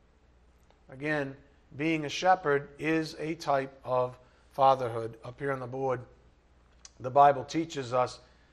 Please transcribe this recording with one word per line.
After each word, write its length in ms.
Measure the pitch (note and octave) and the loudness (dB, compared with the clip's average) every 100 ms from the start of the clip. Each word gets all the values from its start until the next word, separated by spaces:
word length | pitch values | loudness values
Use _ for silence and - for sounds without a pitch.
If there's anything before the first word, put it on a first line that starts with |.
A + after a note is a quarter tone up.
| _ _ _ _ _ _ _ _ - | _ _ _ _ _ _ _ _ -20
Again, 480 | C3 D3 D3+ C3+ C3+ - _ _ C3 | -8 -2 -2 -2 -8 -20 _ _ -4
being 280 | D#3 E3 | -2 0
a 40 | C#3+ | -2
shepherd 600 | - F#3 F#3 D3+ C#3+ C#3+ - | 0 4 4 4 0 0 -8
is 360 | D3 D#3+ D#3 - | -2 0 -2 -6
a 160 | D3+ | -8
type 440 | D#3+ D#3 C#3 C3+ - | -6 -2 -2 -2 -10
of 340 | B2+ B2+ B2+ B2+ - _ _ | -4 -2 -2 -6 -20 _ _
fatherhood. 680 | - C3+ C3 B2 A#2 A2+ - | 2 4 4 0 -6 -8 -10
Up 140 | B2 A#2+ | -16 -10
here 140 | C#3 | -6
on 80 | C3+ | -6
the 60 | B2+ | -6
board, 340 | B2+ C3+ B2 A#2+ - - _ _ _ _ _ - - | -6 -2 -4 -6 -20 -20 _ _ _ _ _ -20 -10
the 100 | A#2 | 0
Bible 340 | C3 C#3+ C3+ | 6 6 6
teaches 480 | A#2 D#3+ E3 C#3+ B2 | -2 -4 -4 -6 -4
us 280 | B2+ B2 - - _ _ | 0 -2 -4 -20 _ _